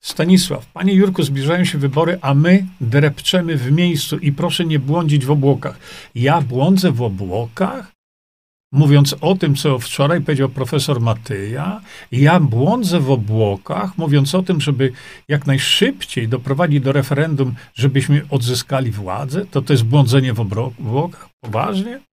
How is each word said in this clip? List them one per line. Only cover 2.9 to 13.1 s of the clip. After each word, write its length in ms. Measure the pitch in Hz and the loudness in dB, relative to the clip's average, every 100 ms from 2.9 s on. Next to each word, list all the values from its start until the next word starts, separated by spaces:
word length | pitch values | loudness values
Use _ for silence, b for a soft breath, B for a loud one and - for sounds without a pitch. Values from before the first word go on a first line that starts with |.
| 139 147 - - 185 165 156 | 2 2 -2 -2 -2 0 -2
w 140 | 123 | 0
miejscu 460 | 151 175 156 - 185 | 2 2 0 -4 -4
i 140 | 160 | -2
proszę 340 | 139 170 - 165 | -2 -4 -2 -2
nie 140 | 151 | -2
błądzić 460 | 131 165 165 147 127 | 0 -2 2 0 2
w 60 | |
obłokach. 480 | 151 135 135 - - B B B 117 | 2 2 0 -4 -12 B B B -2
Ja 260 | 131 165 | 2 2
błądzę 500 | 131 123 156 190 180 | 0 0 2 4 2
w 100 | 117 | 0
obłokach? 920 | 120 95 98 95 117 - 190 269 190 _ _ _ _ _ _ _ _ | -2 -4 -6 -6 -6 -4 -6 -6 -16 _ _ _ _ _ _ _ _
Mówiąc 420 | 135 147 143 139 - | 2 6 6 4 0
o 140 | 156 190 | 0 0
tym, 200 | 160 139 | 0 0
co 240 | 151 127 | 0 -2
wczoraj 420 | 117 - 143 175 | -4 -2 0 0
powiedział 280 | 151 147 135 | 0 0 -2
profesor 520 | - 151 151 131 127 | -2 -4 -2 -2 -2
Matyja, 800 | 117 110 - 98 101 123 170 214 B B B | 0 -2 -6 -8 -8 -6 -6 -8 B B B
ja 280 | 123 143 180 | 2 4 4
błądzę 600 | 143 110 151 240 202 175 | 2 2 2 2 0 0
w 120 | 135 | 0